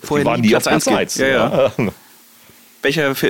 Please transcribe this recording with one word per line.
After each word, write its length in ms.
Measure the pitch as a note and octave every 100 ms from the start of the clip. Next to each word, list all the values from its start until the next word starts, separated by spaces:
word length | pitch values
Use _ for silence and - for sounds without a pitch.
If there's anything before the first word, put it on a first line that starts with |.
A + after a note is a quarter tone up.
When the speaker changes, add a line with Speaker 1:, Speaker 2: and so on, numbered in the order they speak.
Speaker 1:
Vorher 180 | - D3
Speaker 2:
Die 40 | B2+
waren 120 | A#2+
Speaker 1:
nie 60 | A2
Speaker 2:
nie 40 |
Speaker 1:
Platz 140 | A#2+ -
Speaker 2:
auf 60 |
Platz 140 | D3+ -
Speaker 1:
eins, 100 | G#2+
Speaker 2:
eins. 180 | - -
Speaker 1:
ja, 100 | C3+
ja. 440 | C3 A2+ E3+ B2+ -
Speaker 2:
Ja. 100 | G#2+
<laughs> 40 | - - - - - - - - -
Speaker 1:
Welcher, 320 | C#3 C#3+ C#3 C3+